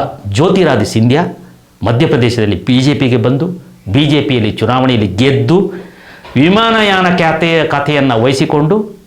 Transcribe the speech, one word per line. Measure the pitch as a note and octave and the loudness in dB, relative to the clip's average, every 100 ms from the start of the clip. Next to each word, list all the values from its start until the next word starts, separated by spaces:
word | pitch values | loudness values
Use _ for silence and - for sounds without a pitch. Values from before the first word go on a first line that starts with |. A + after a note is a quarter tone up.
| - - G2+ | -2 -8 -6
ಜ್ಯೋತಿರಾದಿತ್ಯ | G2+ E3+ F#3 E3 B2 G#2 | 0 2 2 2 0 0
ಸಿಂಧಿಯಾ | A2+ A2+ C#3 F3 - - - _ - G#2 | 0 2 2 -2 -6 -18 -20 _ -8 -2
ಮಧ್ಯಪ್ರದೇಶದಲ್ಲಿ | A#2+ E3 D3 B2 A2+ G#2 G2 | 0 0 2 0 0 -2 -2
ಬಿ | - B2+ | 0 0
ಜೆ | C3 | 2
ಪಿಗೆ | C3+ C3+ A#2+ | 0 0 0
ಬಂದು, | A#2 C3+ E3 F3+ - - - | 0 -2 -4 -8 -14 -18 -4
ಬಿ | G#2+ D3 | 0 2
ಜೆ | D3+ | 0
ಪಿಯಲ್ಲಿ | D3+ B2+ G#2+ | 0 -2 -2
ಚುನಾವಣೆಯಲ್ಲಿ | G2 A2 B2+ C3 A#2+ G#2 | -2 -2 0 0 0 0
ಗೆದ್ದು, | F#2 C3 B2+ A#2 F3 F#3+ - - - - - - B2 | 0 0 2 2 0 0 -6 -16 -20 -20 -20 -6 0
ವಿಮಾನಯಾನ | D#3 G3+ A3+ A3+ G#3 F#3+ F#3 F3+ | 2 4 2 2 2 2 0 0
ಖಾತೆ, | E3 D#3+ E3+ E3 D3+ | 0 0 0 0 0
ಖಾತೆಯನ್ನ | C#3+ C#3 D3 C3+ | -2 -2 0 0
ವಹಿಸಿಕೊಂಡು | A#2 B2 C#3 D#3 D3+ D#3 G#3+ G#3+ - | 2 0 0 0 0 0 0 -4 -12